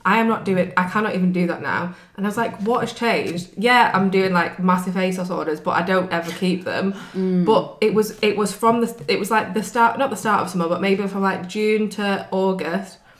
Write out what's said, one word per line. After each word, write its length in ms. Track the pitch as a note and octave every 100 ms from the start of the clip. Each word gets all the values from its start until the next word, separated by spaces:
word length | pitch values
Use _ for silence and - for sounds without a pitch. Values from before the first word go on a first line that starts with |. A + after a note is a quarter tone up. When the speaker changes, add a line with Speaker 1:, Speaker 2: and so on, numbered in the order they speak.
Speaker 1:
I 140 | - G#3+
am 80 | A3+
not 180 | A3
doing, 280 | E3+ F#3 F3+ -
I 120 | F3+
cannot 260 | G#3+ G#3+
even 160 | F#3+ F#3
do 140 | F3+ F3
that 160 | D#3+
now. 320 | C#3+ F#2+ F3 F3+ - -
And 100 | G3
I 20 |
was 80 | G#3
like, 240 | A#3 -
"What 180 | G3+ B3
has 120 | A#3
changed?" 580 | - A#3 F3+ G2+ E3+ F3+ -
Yeah, 360 | A#3 B3 A#3+
I'm 160 | F#3+ G3
doing, 220 | F#3+ F#3+
like, 260 | F3+ E3 -
massive 360 | F#3 F3+ F#3
asos 360 | F#3 F#3 F#3 F3+
orders, 300 | E3 D#3 D#3
but 120 | -
I 100 | -
don't 300 | F3+ F#3+ F3+
ever 200 | E3+ E3+
keep 320 | - F#3 F3+
them. 300 | - G2+ F#3+ G3 - F#3
Speaker 2:
Mm. 280 | F#3 F#3
Speaker 1:
But 320 | F3 A3 - -
it 140 | G#3+
was, 240 | G3+ G#3 -
it 160 | G#3+ G3+
was 160 | G3+
from 280 | - A3+ A#3+
the, 120 | A#3 - -
it 140 | G3
was, 100 | G3
like, 240 | A3 G#3+
the 80 | F#3
start, 380 | F#3+ A#3+ A#3 A#3
not 100 | C4+
the 60 | G#3
start 260 | A3 G3+
of 80 | F3+
summer, 160 | F#3 E3
but 120 | F3
maybe 260 | G3 G3 G3
from, 160 | G3
like, 260 | F#3+ F3+ F3+
June 400 | G#3+ G#3+ G#3+ G#3+
to 360 | - G3+ G3 -
August. 680 | F#3+ F#3+ F3+ D#3 F3+ G3+ - _ _